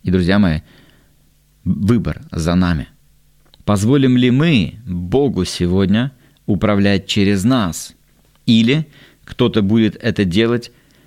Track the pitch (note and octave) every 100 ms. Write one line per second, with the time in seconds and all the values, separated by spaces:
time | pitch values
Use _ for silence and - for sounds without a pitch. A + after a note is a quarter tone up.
0 | - F#2 F2 G2+ G2 D#2 - - _ _
1 | _ _ _ _ _ _ - - G2 A#2
2 | E2 D2+ - - D#2+ F2 F2+ D#2+ - _
3 | _ _ _ _ _ _ - G#2 G#2+ C#3+
4 | C3 B2 B2 B2+ E3 C#3 D2+ - - F2
5 | F2+ B2 C#3+ F#2 F2+ - F2 F#2+ F#2+ G#2
6 | C3+ - _ _ - G#2 G#2 G2+ G2+ G2
7 | - - G2 G2+ G#2 C3 F#2+ D#2 - _
8 | _ _ _ _ - A2+ A2+ D3 D#3 -
9 | - _ - - A#2+ A2+ G2 A2+ A2 -
10 | A#2+ F#2 G2 F2 A2+ A#2+ - _ _ _